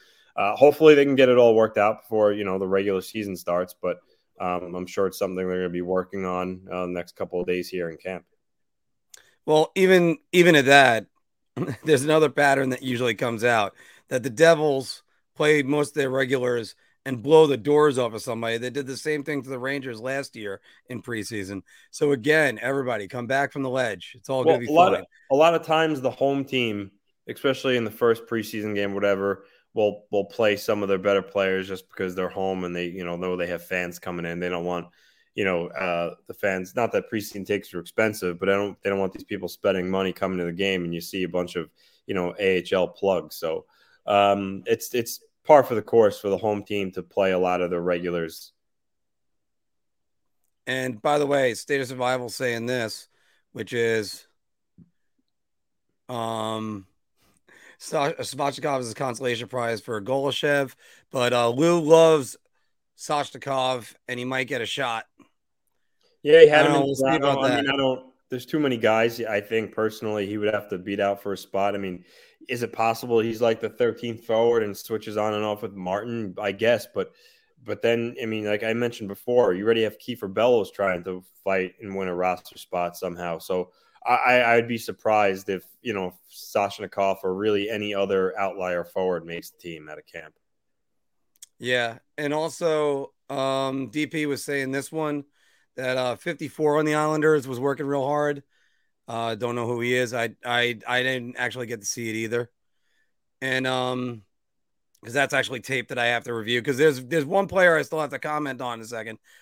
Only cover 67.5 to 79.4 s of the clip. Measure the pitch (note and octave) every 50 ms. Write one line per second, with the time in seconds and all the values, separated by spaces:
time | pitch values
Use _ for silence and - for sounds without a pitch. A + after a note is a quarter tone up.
67.5 | B2 - C#3+ C3+ C#3 C#3 C3+ C3 B2+ C3 - - _ _ _ _ C3 B2 - -
68.5 | - D#3 D3 C3+ B2 A#2 A2+ G#2+ A2 A2+ A#2 A#2+ A#2 A#2 A2 A2 G#2 G#2 G#2 -
69.5 | A2+ A2+ G#2+ F#2+ - A2 A2 A2 A2 - A2+ G#2+ G#2+ G#2 G2 G2 G#2 G#2 G#2 G#2
70.5 | G#2+ G2+ - - G2 F2 F2+ G2 G2+ G2+ G2 G2+ G2+ - - G2+ G2 - - -
71.5 | - F#2+ G2 G2+ G2+ G2+ G2 F#2+ F2+ F2 F2+ _ _ - - _ _ _ - -
72.5 | B2 A#2 A#2+ A2+ - - A2+ A#2 A2+ - B2+ B2 A#2 A2+ G#2+ A#2 A2+ A2 A#2+ A2+
73.5 | A2+ A2+ A2+ G#2 - - B2 A#2 A2 - A#2+ A#2 A2+ A2 - - A2 A2 A#2 A#2
74.5 | A#2+ A2+ G#2+ G#2 G2 - - - A2+ G#2+ G#2+ A2+ G#2 G#2+ G#2 G#2+ G#2+ G#2 G#2+ G#2+
75.5 | G#2 - A2+ G2 G2 G2 F2+ F2+ F#2+ G#2 A2+ B2 A#2 A#2 G#2+ F#2+ F2 G2+ G#2 G2+
76.5 | G2 G2 A2 A#2 A#2+ A2 - - _ G2 F#2 - - _ _ - _ _ _ _
77.5 | _ _ A#2+ G#2 G#2 - - A#2 A#2 A#2 A#2 A#2+ C3 C3+ A#2+ A2 A2 G#2+ G#2+ G#2
78.5 | G#2+ G#2 A2+ A2+ A2+ A#2 A#2+ A#2+ A#2+ - G#2+ F#2+ G2+ - - B2 B2 B2